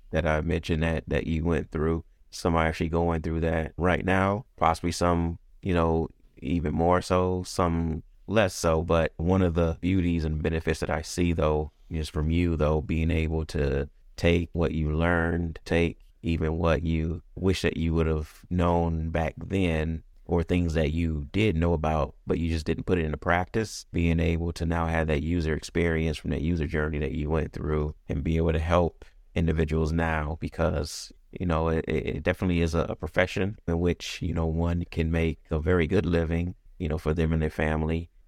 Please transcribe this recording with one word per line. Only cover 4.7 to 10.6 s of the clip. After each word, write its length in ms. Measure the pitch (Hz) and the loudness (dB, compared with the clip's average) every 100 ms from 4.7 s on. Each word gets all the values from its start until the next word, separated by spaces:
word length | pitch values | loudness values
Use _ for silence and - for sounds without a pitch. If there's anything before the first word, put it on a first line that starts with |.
| 85 87 | 2 -2
some, 480 | 82 87 85 85 85 - - | 0 2 2 0 -4 -12 -10
you 120 | - | -2
know, 360 | 87 82 82 80 - - - | 2 2 0 -2 -8 -20 -12
even 340 | - 85 78 | -4 -2 0
more 280 | 82 85 90 | 2 2 2
so, 420 | 87 92 90 92 | 2 0 0 -2
some 600 | 90 - 90 82 82 78 - - - | -4 -2 0 0 -2 -4 -10 -18 -2
less 260 | 101 98 | 2 2
so. 280 | - 85 80 | 2 0 2
But 320 | 82 85 78 - | 2 2 2 0
one 240 | 80 95 | 2 4
of 120 | 90 | 4
the 240 | 82 82 82 | 2 0 0
beauties 460 | 87 95 87 85 80 | 0 0 2 0 0
and 160 | 78 | -2
benefits 380 | 82 80 | -2 -2